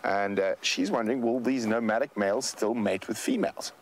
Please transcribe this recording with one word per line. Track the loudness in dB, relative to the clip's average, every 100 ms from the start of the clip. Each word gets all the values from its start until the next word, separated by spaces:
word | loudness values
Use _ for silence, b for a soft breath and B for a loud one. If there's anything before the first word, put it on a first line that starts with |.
and, | 0 0 2 2
uh, | 0 0
she's | -2 0 0
wondering, | 0 0 0
will | 2 0
these | 0 0 0
nomadic | 0 2 0 0 0
males | 0 0 -2
still | -2 0
mate | 2 0 0 -4
with | -4
females? | 0 0 0 -4 -12 -12